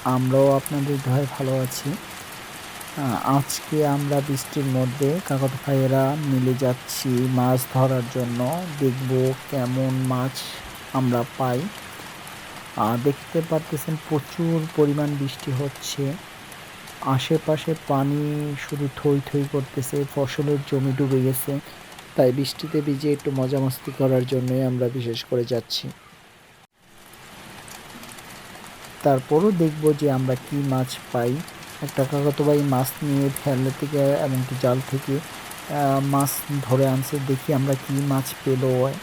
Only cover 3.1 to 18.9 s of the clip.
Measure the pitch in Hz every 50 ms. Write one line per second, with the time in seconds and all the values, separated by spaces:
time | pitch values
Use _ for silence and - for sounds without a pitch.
3.1 | 107 - - - 135 139 135 - - - - - 156 151 151 147 143 143 143 143
4.1 | 143 143 139 147 139 131 - - - 151 139 135 131 127 127 127 123 139 143 139
5.1 | 156 185 - - 147 131 135 131 135 - - - 139 135 131 127 135 135 135 135
6.1 | 147 156 151 139 135 127 127 131 127 123 135 123 123 127 - - - - - 135
7.1 | 123 123 127 127 131 123 123 127 131 127 127 - - 131 131 131 131 127 120 120
8.1 | - 127 123 120 120 120 123 127 160 175 185 170 147 143 139 131 123 131 135 127
9.1 | 131 127 127 131 131 131 - - 143 135 123 123 127 131 131 131 131 131 131 127
10.1 | 127 123 127 135 131 - - - - - - - - - - - - 135 131 123
11.1 | 123 117 120 - - - 131 127 123 127 165 208 - - - - - - - -
12.1 | - - - - - - - - - - - - - - 110 107 117 120 123 143
13.1 | 135 - - - - 170 160 - 165 156 156 - 165 143 - - 160 156 - -
14.1 | 156 147 135 - - - 170 165 165 160 156 160 - 151 151 143 143 147 147 147
15.1 | 147 139 139 135 - - - 147 131 127 143 139 131 - - - - - 139 135
16.1 | 139 135 - - - - - - - - - - - - - - - - - 135
17.1 | 135 127 - - 160 156 - - 156 151 - 165 160 - - - 143 135 139 143
18.1 | 143 147 147 147 147 147 147 147 143 139 - - 147 143 143 135